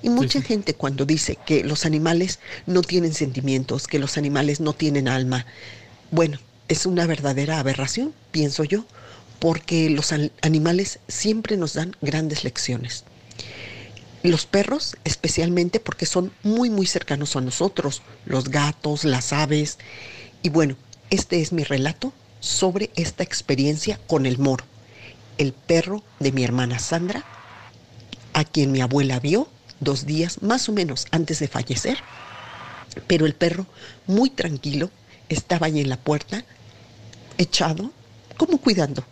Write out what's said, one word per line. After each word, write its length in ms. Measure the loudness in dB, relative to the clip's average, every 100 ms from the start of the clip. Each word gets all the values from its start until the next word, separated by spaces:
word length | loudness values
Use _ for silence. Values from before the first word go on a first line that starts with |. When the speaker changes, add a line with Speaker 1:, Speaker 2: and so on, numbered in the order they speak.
Speaker 1:
Y 60 | 2
Speaker 2:
Sí, 40 |
Speaker 1:
mucha 280 | 2 4 0
Speaker 2:
sí. 80 | 2
Speaker 1:
gente 280 | 0 0 -2
cuando 300 | -2 0 2
dice 320 | 2 0 -6 2
que 180 | 2 2
los 200 | 0 0
animales 540 | 2 2 2 0 -4 -10 -14 0
no 160 | 2
tienen 300 | 2 2 0
sentimientos, 720 | 0 -2 -2 0 0 0 -4 -2
que 120 | -2
los 180 | -2 -2
animales 440 | 0 2 2 0
no 100 | -2
tienen 360 | 0 0 2 2
alma, 360 | 0 0 -2 -4 -16 -18 -20 -20 -20 -4
bueno, 280 | 2 2 0 -14 -20 -4
es 160 | -2 0
una 200 | 2 2
verdadera 540 | 0 0 0 0 0
aberración, 540 | 0 -2 -2 -2 -4 -6 -8
pienso 320 | 0 0 0
yo, 220 | 0 0 -2 -18 -20 -20 -20 -2
porque 500 | 0 0 0 2 4
los 220 | 2 0
an-, 180 | 0 -2 0
animales 580 | 2 4 4 2 0 -6 -10
siempre 480 | -4 0 0 0 -2
nos 160 | -2
dan 220 | -4 -6 -4
grandes 420 | -2 0 -2 -2 -4
lecciones. 580 | -4 -4 -4 -6 -10 -16 -20 -20 -18 -16 -14 -16 -16 -18 -20 -20 -2
Los 220 | 2 2 2
perros, 500 | 0 2 -2 -4 -6 -6
especialmente 760 | -2 -2 0 2 2 2 0
porque 260 | -4 -4 -2
son 260 | 0 -2 -2
muy, 260 | 0 2 2
muy 160 | 2 0
cercanos 500 | 0 -2 -4 -2 -2
a 60 |
nosotros, 600 | -2 0 0 0 -4 -4 -14 -18 -2
los 240 | -2 0
gatos, 540 | 2 0 0 -4 0 2
las 260 | 0 0
aves. 460 | 0 2 2 0 -6 -16 -18 -18 -18 -20 -6
Y 60 | 0
bueno, 260 | 4 2 0 -12 -20 -4
este 320 | -2 0 0
es 100 | 0
mi 100 | -2
relato 500 | 0 0 0 -2 -8 -10 -20 -12
sobre 480 | -4 0 2 0 -4 -4
esta 280 | -4 -4
experiencia 760 | -6 -6 -2 2 2 0 -2 -6 0
con 180 | 2 2
el 120 | 2
Moro, 280 | 2 2 -4 -20 -20 -20 -20 -20 -20 -2
el 160 | -2
perro 500 | -2 2 2 2 -6 -10 -2
de 120 | 0
mi 100 | 2
hermana 360 | 0 0 0 -2
Sandra, 440 | -2 -2 -2 -6 -10 -20 -20 -20 -20 -20 -20 -20 -20 -20 -6
a 100 | -2 0
quien 260 | 2 2
mi 100 | 2
abuela 380 | 2 2 2 0
vio 280 | 0 0 0 -8 -20 -6
dos 260 | -2 -2 -2
días 360 | -2 -2 -2
más 260 | 0 0 0
o 60 |
menos 320 | 0 0 -2 -2
antes 280 | -2 0 -2
de 80 | -2
fallecer, 500 | -4 -4 -4 -2 -4 -6 -18 -18 -18 -18 -16 -16 -18 -14 -16 0
pero 180 | 4 4
el 80 |
perro, 320 | 2 0 0 -8 -12 -20 -18 0
muy 220 | 2 2
tranquilo, 600 | 0 -4 -4 -4 -2 -4 -6 -20 -20 -6
estaba 380 | -6 0 0 2
ahí 120 | 2
en 80 | 0
la 80 | -2
puerta, 460 | 0 -2 -2 -10 -10 -20 -20 -20 -20 -20 -20 -20 -20 -2
echado, 540 | 0 2 0 0 -6 -12 -20 -20 -20 -2
como 220 | 2 4
cuidando. 480 | 2 2 2 -2 -10